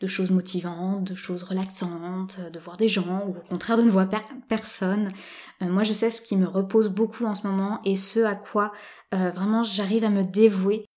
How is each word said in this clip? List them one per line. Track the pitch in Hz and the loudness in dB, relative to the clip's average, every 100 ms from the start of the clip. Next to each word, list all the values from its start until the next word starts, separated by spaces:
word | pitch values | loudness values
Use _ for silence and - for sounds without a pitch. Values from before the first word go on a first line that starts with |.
de | 190 | -6
choses | - 185 | -2 2
motivantes, | 185 175 180 170 170 185 196 185 | 2 0 -4 -6 -6 -4 -2 -4
de | |
choses | 185 - 180 | -6 -8 -8
relaxantes, | - 190 190 - 175 170 170 185 190 190 175 | -4 -4 -4 -6 -6 -6 -8 -6 -6 -8 -12
de | 165 | -12
voir | 170 175 | -12 0
des | 220 | 0
gens | 190 175 185 202 | 2 0 -2 -4
ou | 190 | -8
au | - | -6
contraire | 180 - 226 | -6 0 4
de | |
ne | 233 | 6
voir | 190 190 | 6 4
per-, | 214 - - - | 0 -6 -12 -4
personne ? | 220 - - 185 208 202 190 - - - - | -2 0 0 0 0 -2 -6 -14 -18 -18 -6
Euh, | 180 | 0
moi, | 185 | 2
je | 214 | 2
sais | 214 226 | 2 2
ce | 226 | 2
qui | - 196 | 2 2
me | 185 | 2
repose | 190 190 220 214 | 2 2 4 4
beaucoup | 190 226 - | 2 -2 -2
en | 233 196 | -4 -2
ce | 202 | -2
moment | 190 196 214 196 | -2 -2 -2 0
et | 196 | 0
ce | - 226 | 2 2
à | 220 196 | 0 0
quoi, | - 214 208 - - - - | -4 -2 -2 -4 -20 -20 -6
euh, | 190 185 | -2 -2
vraiment | 180 196 226 | 0 0 0
j'arrive | 226 196 190 226 | 0 -2 0 0
à | 220 | 2
me | 202 | 2
dévouer, | 185 196 220 196 190 220 - | 2 6 6 6 0 0 -4